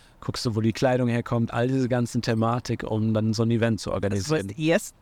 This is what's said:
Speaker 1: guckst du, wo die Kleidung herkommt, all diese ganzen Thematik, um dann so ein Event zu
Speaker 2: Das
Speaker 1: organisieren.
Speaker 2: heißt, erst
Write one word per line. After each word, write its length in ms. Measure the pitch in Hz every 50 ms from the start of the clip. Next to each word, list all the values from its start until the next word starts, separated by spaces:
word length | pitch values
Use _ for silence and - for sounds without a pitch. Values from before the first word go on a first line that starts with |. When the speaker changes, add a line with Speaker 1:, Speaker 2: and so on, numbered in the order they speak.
| - - - -
Speaker 1:
guckst 260 | - - - - -
du, 120 | 127 107 110
wo 20 |
die 140 | 110 110 104
Kleidung 340 | - - 131 127 127 127 120
herkommt, 460 | 117 120 113 - 127 120 117 - -
all 160 | 120 120 127
diese 180 | 131 135 131 117
ganzen 340 | 127 123 120 117 - 123
Thematik, 640 | - - 117 110 113 113 117 123 - - 117 110 -
um 300 | - - 110 110 110 110
dann 200 | 107 110 110 107
so 100 | 107 117
ein 80 | 113
Event 280 | 117 113 110 117 113 98
zu 100 | - -
Speaker 2:
Das 60 | 87
Speaker 1:
organisieren. 540 | 95 98 98 101 101 92 - 156 156 95 98
Speaker 2:
heißt, 100 | 101 -
erst 360 | 156 156 165 - - - - _